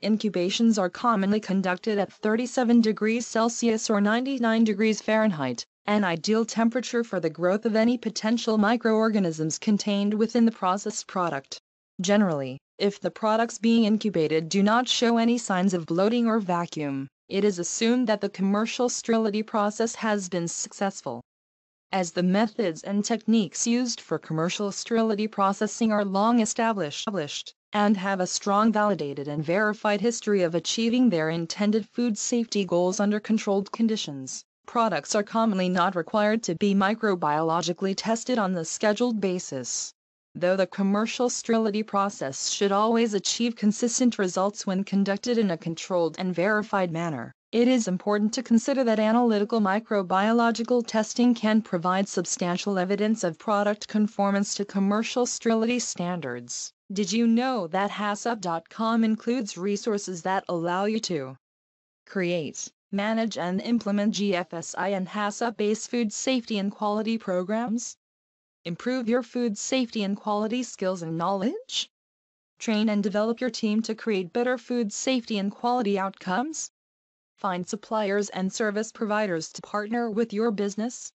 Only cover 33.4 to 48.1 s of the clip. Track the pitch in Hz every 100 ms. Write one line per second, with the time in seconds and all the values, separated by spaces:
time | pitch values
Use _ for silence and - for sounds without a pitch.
33.4 | 214 196 196 - 226 214 - 139 131 -
34.4 | - _ - 240 226 170 - 214 208 226
35.4 | 226 190 180 180 175 180 160 220 208 220
36.4 | 226 165 208 196 190 226 220 185 160 147
37.4 | 165 165 165 175 196 196 196 226 - 247
38.4 | 196 185 160 - 214 208 247 226 196 180
39.4 | - 135 120 - - _ _ _ _ -
40.4 | 175 190 185 - 196 202 226 - 247 -
41.4 | - 226 220 208 214 202 196 202 139 135
42.4 | - - 202 196 220 226 233 202 - -
43.4 | 233 226 208 208 240 233 254 - 190 185
44.4 | 196 208 - 185 196 196 196 196 - 233
45.4 | 208 165 - 165 - 180 165 160 185 170
46.4 | 185 214 214 202 185 165 170 139 123 -
47.4 | _ 220 247 254 220 180 -